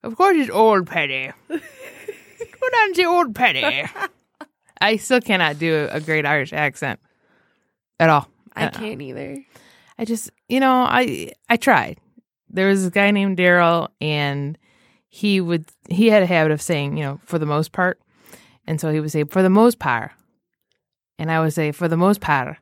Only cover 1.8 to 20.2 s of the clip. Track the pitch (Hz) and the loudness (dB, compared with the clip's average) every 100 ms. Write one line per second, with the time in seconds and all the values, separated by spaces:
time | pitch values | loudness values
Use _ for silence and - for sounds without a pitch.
1.8 | 523 - - - _ _ 453 - 508 494 | -20 -18 -18 -18 _ _ -18 -6 -2 0
2.8 | 427 349 359 349 302 208 247 131 277 269 | 0 2 2 2 0 0 0 2 -2 -2
3.8 | - - - _ _ _ - _ _ - | -6 -8 -12 _ _ _ -20 _ _ -2
4.8 | 202 214 - 254 247 190 160 147 165 156 | 0 0 0 -2 0 0 0 -2 -2 0
5.8 | 147 151 151 156 147 147 131 156 147 - | -2 -6 -4 -2 0 -2 -2 -4 -6 -4
6.8 | 139 - _ _ _ _ _ _ _ _ | -8 -8 _ _ _ _ _ _ _ _
7.8 | _ _ 165 147 - _ _ - 156 - | _ _ 2 2 0 _ _ -6 -6 -6
8.8 | 214 - 139 127 139 196 269 - _ _ | -12 -10 -12 -12 -12 -14 -16 -20 _ _
9.8 | _ - 226 226 - _ _ 247 254 254 | _ -10 -6 -6 -6 _ _ 0 4 4
10.8 | 247 240 254 92 80 - _ 233 - 175 | 2 0 0 -4 -10 -16 _ 0 4 2
11.8 | - - _ _ _ _ _ 185 190 196 | 2 -10 _ _ _ _ _ 0 2 2
12.8 | 185 202 202 208 196 185 180 180 170 170 | 2 2 2 2 0 2 4 4 4 2
13.8 | - _ 151 147 143 139 143 156 _ _ | -2 _ -4 -2 -2 -4 -6 -10 _ _
14.8 | _ _ _ - 208 196 170 170 160 _ | _ _ _ -6 0 0 0 -4 -4 _
15.8 | - 175 226 214 175 175 156 151 - 160 | -6 2 6 6 4 2 2 0 -2 -2
16.8 | 143 147 143 143 _ 170 151 147 156 - | -2 -4 -6 -8 _ -4 -2 -2 -2 -2
17.8 | 180 - _ _ _ - _ _ - 156 | -2 -2 _ _ _ -20 _ _ -8 -6
18.8 | 160 156 151 156 151 190 190 196 233 226 | -2 -2 -2 -4 -2 2 4 6 4 2
19.8 | 147 117 - _ | -2 -4 -6 _